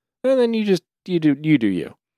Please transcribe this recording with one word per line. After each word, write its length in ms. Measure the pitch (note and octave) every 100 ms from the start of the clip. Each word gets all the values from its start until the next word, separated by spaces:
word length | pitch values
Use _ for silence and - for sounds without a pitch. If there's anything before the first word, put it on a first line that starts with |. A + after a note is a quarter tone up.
| _ _
and 160 | C4 C4
then 140 | A#3+
you 120 | A3+ G#3
just, 180 | F3+ - _ -
you 140 | F3
do, 160 | D#3 C#3
you 160 | D#3 C#3+
do 100 | G#2+
you." 280 | F2+ C2 - _